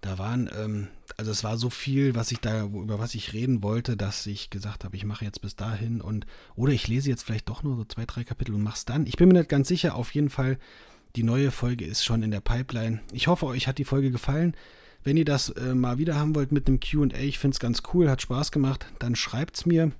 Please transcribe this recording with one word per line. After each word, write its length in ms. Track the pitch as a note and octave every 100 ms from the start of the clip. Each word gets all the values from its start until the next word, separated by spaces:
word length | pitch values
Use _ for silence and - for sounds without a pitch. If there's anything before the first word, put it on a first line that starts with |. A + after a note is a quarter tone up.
Da 180 | G2+ F#2+
waren, 300 | G2 B2 A#2+ -
ähm, 340 | G#2+ G#2+ G2 - - -
also 140 | A2
es 120 | G#2
war 140 | G#2+ A2+
so 120 | A#2+
viel, 440 | - - C3+ C#3 A#2
was 160 | A2+
ich 80 | A#2
da, 320 | A2+ A2 G#2
wo, 120 | G#2
über 160 | G#2+ G#2
was 160 | A2+ A2+
ich 160 | -
reden 320 | A2 B2 B2
wollte, 320 | G2+ A2+ A#2+ A2
dass 320 | G2 - -
ich 220 | G2+ -
gesagt 340 | G2+ G2+ G#2
habe, 140 | F#2+ F#2+
ich 80 | G2+
mache 180 | G#2
jetzt 180 | G#2+ -
bis 140 | G2+ -
dahin 460 | G#2 A2 A2+ A#2
und, 260 | F#2+ G#2+ - - - -
oder 180 | B2+
ich 140 | C3 -
lese 220 | A#2 C#3
jetzt 140 | A#2+
vielleicht 240 | - A2 -
doch 140 | -
nur 140 | D3 B2+
so 80 | G#2+
zwei, 200 | - C#3
drei 200 | - A#2+
Kapitel 280 | - -
und 80 | G#2
mach's 240 | G#2+ - -
dann. 220 | B2+ D3+
Ich 80 | -
bin 140 | F3
mir 60 | F3+
nicht 140 | E3
ganz 200 | C#3+ C3+
sicher, 260 | F3 E3+ -
auf 180 | A#2+
jeden 160 | D3 D3
Fall, 300 | - C3 C3 - - - - _ -
die 80 |
neue 260 | A2+ B2 C#3
Folge 360 | - A#2+ B2 E2
ist 180 | -
schon 200 | - A2+
in 60 | A2
der 120 | G#2
Pipeline. 600 | - A#2+ B2+ A#2+ A2+ A2+ -
Ich 140 | A#2+ E3
hoffe, 180 | F3 D3
euch 220 | B2+ C3
hat 100 | C3
die 80 | C#3
Folge 260 | C3+ C3+
gefallen. 440 | B2 - C#3+ E3+ D#3 - - - -
Wenn 160 | - D3+
ihr 80 | D#3
das, 240 | C#3 -
äh, 220 | - B2+
mal 240 | B2+ B2+ B2
wieder 180 | D#3+ D3
haben 180 | D3+ D3+
wollt 160 | C3+
mit 160 | D3 C3+
einem 140 | C3
Q 220 | - D3+
and 120 | C#3+ B2+
A, 40 |
ich 200 | C#3 C3
find's 200 | C#3 C3+
ganz 240 | A#2+ A#2 -
cool, 160 | F3 E3
hat 120 | C3
Spaß 300 | - B2 D3
gemacht, 340 | D3+ C3+ C3+ - -
dann 160 | A#2+ B2
schreibt's 500 | - C#3 E3 - E3+
mir. 260 | E3+ D#3+ -